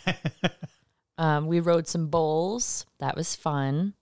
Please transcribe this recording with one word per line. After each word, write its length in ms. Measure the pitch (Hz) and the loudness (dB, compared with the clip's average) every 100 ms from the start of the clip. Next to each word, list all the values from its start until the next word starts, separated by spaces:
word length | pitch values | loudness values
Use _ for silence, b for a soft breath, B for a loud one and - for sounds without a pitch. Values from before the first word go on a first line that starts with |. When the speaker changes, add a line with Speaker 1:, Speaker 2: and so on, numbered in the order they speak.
| - | -4
Speaker 1:
<laughs> 1120 | - 160 - 185 - - _ _ _ _ - | -4 -6 -2 -4 -4 -16 _ _ _ _ -2
Speaker 2:
Um, 300 | 160 147 156 | 0 0 0
we 120 | 170 | 2
rode 260 | 170 170 160 | 4 2 2
some 220 | 170 156 | -2 0
bowls. 800 | 165 156 156 180 233 - - - - | 2 2 2 0 -2 -4 -6 -8 -6
That 180 | 135 - | -4 -2
was 180 | 165 - | -4 -4
fun. 580 | 160 143 135 143 196 - | -2 0 0 0 -2 -4